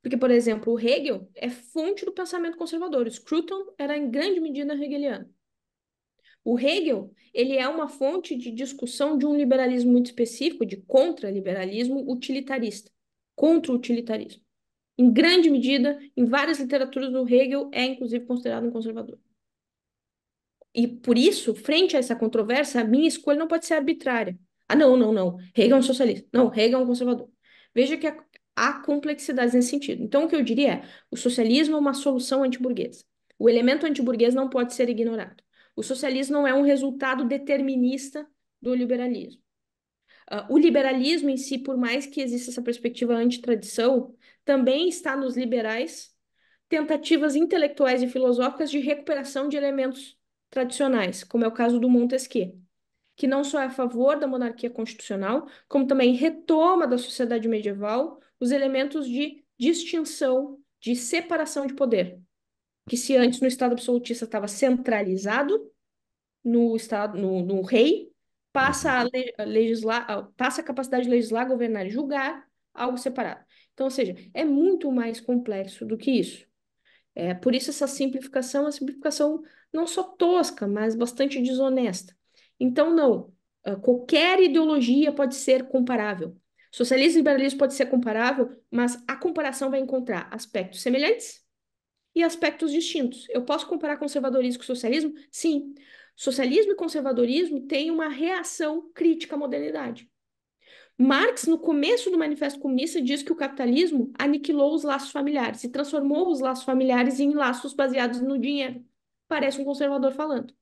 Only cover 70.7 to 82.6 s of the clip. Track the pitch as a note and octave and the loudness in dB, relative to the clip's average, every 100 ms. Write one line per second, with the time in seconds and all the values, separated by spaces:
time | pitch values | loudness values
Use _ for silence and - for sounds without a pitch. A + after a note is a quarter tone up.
70.7 | C4 B3+ B3 B3 B3 A3 A3+ C4 B3 A#3 | -8 -2 -2 2 2 2 -2 -2 -2 -2
71.7 | G#3+ F#3 A3+ C#4 C#4+ C4+ E4 _ _ _ | -4 -4 -6 -4 -4 -4 -6 _ _ _
72.7 | - B3 B3 C4 B3+ G3 - _ _ _ | -6 -6 -4 -6 -6 -6 -8 _ _ _
73.7 | _ C4+ C4 G3+ F3+ - - D#4 C#4 F4+ | _ -4 -2 -4 -6 -12 -4 0 4 4
74.7 | F#4 D#4 B3+ A#3 A3+ - B3 A#3+ G3 F#3+ | 2 0 -2 -2 -6 -2 -2 -2 -6 -8
75.7 | - A3 A3 - A#3+ - - _ _ _ | -10 -8 -4 0 0 0 -8 _ _ _
76.7 | _ _ _ _ - E3+ F3+ B3 B3+ C#4+ | _ _ _ _ -8 -6 -2 0 0 -2
77.7 | C#4 C#4 C#4 C4+ C4+ - C4 B3+ C#4 D4 | -4 -4 -2 -4 -4 -6 -6 -2 -2 -2
78.7 | C#4+ C4+ C#4 D4+ D4 D4 D#4 - _ _ | -4 -10 -4 -6 0 0 0 -10 _ _
79.7 | D#4+ E4 F#4+ F#4 - E4+ F4+ D4 - G3+ | -4 -4 -4 -6 0 2 4 0 -4 -4
80.7 | G#3 A3 A3+ A#3+ - C#4 C#4 B3 B3+ C4+ | -2 -2 -2 -4 -2 -2 0 -2 0 0
81.7 | C4 A#3 F3+ - _ _ _ _ _ | 2 0 -4 -12 _ _ _ _ _